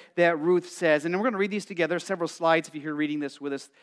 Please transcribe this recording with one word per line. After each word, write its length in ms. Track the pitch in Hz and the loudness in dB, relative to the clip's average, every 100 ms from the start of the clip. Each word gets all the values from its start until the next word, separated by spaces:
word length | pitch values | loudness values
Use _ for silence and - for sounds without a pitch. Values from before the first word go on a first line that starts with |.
| - | -6
that 240 | 175 170 160 | 2 2 4
Ruth 300 | 170 175 175 | 2 2 0
says. 360 | - 165 151 | 0 2 2
And 120 | 165 185 | 2 -2
we're 80 | |
gonna 140 | 247 196 | 0 0
read 120 | 202 | -2
these 140 | 208 | -2
together, 340 | - 175 160 175 | -4 -2 0 -2
several 300 | - 180 160 | -4 -4 -4
slides 400 | - 165 165 160 | 0 2 2 0
if 60 | |
you're 80 | 151 | -8
here 120 | 156 | -6
reading 240 | 147 151 151 | -2 -2 -2
this 220 | 139 - | -6 -6
with 120 | 143 | -8
us 160 | 139 - _ | -8 -10 _